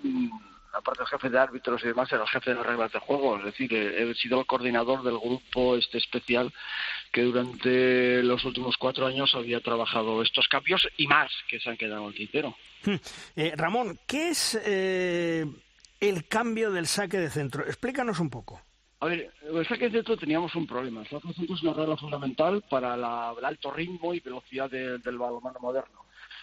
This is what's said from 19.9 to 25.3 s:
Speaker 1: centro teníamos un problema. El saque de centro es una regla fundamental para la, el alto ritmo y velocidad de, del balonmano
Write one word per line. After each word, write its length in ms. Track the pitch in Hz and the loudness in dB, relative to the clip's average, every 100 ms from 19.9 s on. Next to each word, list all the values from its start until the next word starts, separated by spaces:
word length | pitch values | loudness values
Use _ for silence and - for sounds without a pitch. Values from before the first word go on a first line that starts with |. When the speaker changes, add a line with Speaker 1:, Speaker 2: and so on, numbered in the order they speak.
Speaker 1:
centro 260 | 226 220 226 | 2 2 0
teníamos 380 | 147 156 170 170 | 2 0 0 -2
un 120 | 156 | -4
problema. 340 | 120 131 113 | -4 -4 -8
El 60 | 107 | -10
saque 220 | 147 170 | -10 -8
de 40 | 170 | -6
centro 200 | 170 180 | -4 0
es 80 | |
una 100 | 160 | 0
regla 220 | 156 156 151 | 2 0 0
fundamental 680 | 151 147 139 123 160 202 - | -2 -4 -2 2 2 2 0
para 280 | 135 123 120 | 0 0 -2
la, 360 | 120 120 117 117 | -2 -2 -4 -4
el 80 | 131 | -4
alto 260 | 156 139 | -4 -6
ritmo 420 | 139 170 180 175 | -4 -6 -4 -4
y 60 | 175 | -4
velocidad 500 | 127 127 - 131 135 | -6 -10 -8 -6 -4
de, 280 | 131 127 123 | -4 -4 -4
del 200 | 120 120 | -4 -4
balonmano 420 | 123 | -4